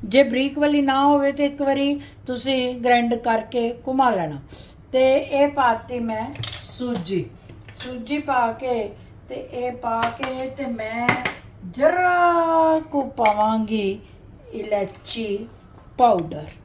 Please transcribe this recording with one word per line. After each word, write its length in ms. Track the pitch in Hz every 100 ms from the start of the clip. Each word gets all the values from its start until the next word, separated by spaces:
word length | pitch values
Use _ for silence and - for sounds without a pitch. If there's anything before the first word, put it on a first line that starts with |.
| 202
ਜੇ 180 | 233
ਬਰੀਕ 340 | 269 247 277 277
ਵਾਲੀ 240 | 294 294
ਨਾ 240 | 277 269 285
ਹੋਵੇ 260 | 294 277
ਤੇ 140 | 277 285
ਇੱਕ 160 | 285
ਵਾਰੀ 400 | 277 269 277 285 - - -
ਤੁਸੀਂ 540 | 247 254 262 247 247
ਗ੍ਰਾਈਂਡ 360 | 240 240 240 233
ਕਰਕੇ 600 | 233 220 220 240 233 233 -
ਘੁਮਾ 220 | 262 262
ਲੈਣਾ। 300 | 196 160 143 - - - - -
ਤੇ 240 | 262 262 269
ਇਹ 300 | 294 277 285
ਪਾਤੀ 520 | 285 247 226 - 247
ਮੈਂ 340 | 226 220 247 285 - -
ਸੂਜੀ, 640 | - - 247 208 170 190 117 - - - - -
ਸੂਜੀ 420 | 240 254 226 294
ਪਾ 320 | 285 254 233
ਕੇ 400 | 226 254 240 202 - - - -
ਤੇ 60 | -
ਇਹ 360 | - 247 247
ਪਾ 300 | 240 233 226
ਕੇ 480 | 233 233 269 262 262
ਤੇ 160 | - 254
ਮੈਂ 440 | 226 220 233 240 - - - - - 190
ਜ਼ਰਾ 600 | 202 294 359 359 359 349 339 330 330 320 320 320
ਕੁ 180 | 285 262
ਪਾਵਾਂਗੀ 920 | - 220 208 214 220 214 220 196 208 - - - - -
ਇਲਾਇਚੀ 920 | 226 208 208 196 - - 226 214 202 233 - - - - -
ਪਾਊਡਰ। 500 | 247 185 160 165 151 -